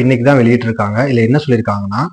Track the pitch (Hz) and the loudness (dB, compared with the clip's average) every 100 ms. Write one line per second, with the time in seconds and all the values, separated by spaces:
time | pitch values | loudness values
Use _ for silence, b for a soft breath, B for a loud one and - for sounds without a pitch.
0 | 127 123 123 139 117 120 113 110 104 107 | 2 2 2 2 4 2 0 -4 -4 -2
1 | 139 120 113 139 - 117 107 101 98 110 | 0 0 2 0 0 -2 -2 -4 -4 -6
2 | 175 | -6